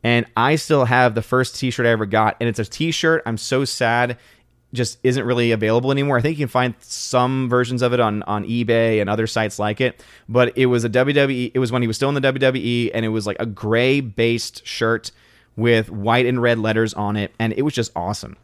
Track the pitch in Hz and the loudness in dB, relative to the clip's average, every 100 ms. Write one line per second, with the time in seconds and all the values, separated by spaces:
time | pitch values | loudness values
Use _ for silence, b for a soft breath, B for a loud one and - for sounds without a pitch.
0 | 120 120 113 - 123 156 - 147 120 123 | 4 2 2 0 2 2 2 2 4 4
1 | 123 110 - 127 127 - 127 117 117 113 | 4 2 0 0 0 -4 -6 0 2 2
2 | 104 107 110 - 117 110 104 - 160 156 | 2 2 2 0 -4 -4 -6 -4 -4 0
3 | 160 160 - 110 - 131 135 - 117 120 | 0 0 -2 -8 -2 -2 -2 -2 0 2
4 | 123 120 b b b _ _ 120 120 - | 0 -4 b b b _ _ -4 -4 0
5 | 127 127 117 120 117 110 110 117 131 139 | 0 0 0 0 2 2 2 2 2 0
6 | 143 127 135 156 139 127 127 110 - - | 0 0 0 -2 -2 0 -2 -4 -14 -12
7 | - 127 127 131 127 123 120 123 123 120 | -2 0 2 0 0 0 0 0 0 2
8 | 113 107 - 104 101 117 117 113 113 110 | 0 -2 -4 -4 -2 -2 0 2 2 0
9 | 98 107 110 113 107 - 104 107 127 - | 0 -2 -2 -2 -4 -2 -4 -2 -2 -4
10 | B B - 117 120 - 127 123 113 120 | B B -2 2 2 2 2 2 2 2
11 | 135 143 139 127 123 131 123 123 117 107 | 2 2 2 0 -2 -2 0 0 -2 0
12 | 139 143 131 131 131 131 110 120 117 113 | -2 0 0 2 0 0 -2 -2 -2 -2
13 | 110 110 104 - 117 101 107 113 131 139 | -2 -2 -4 -6 -6 -6 -2 2 2 2
14 | 127 101 117 117 - - - - 113 113 | -2 -2 0 0 -4 -14 -14 -4 0 -2
15 | - b b b b - 117 113 107 104 | -4 b b b b -2 2 2 0 -4
16 | 104 120 123 127 120 117 110 110 113 104 | 0 2 2 2 2 2 0 0 0 -2
17 | 104 104 101 _ 113 - 147 127 110 - | -4 -2 -4 _ -4 0 -2 -2 -4 -4
18 | 87 104 - - | -6 -6 -10 -18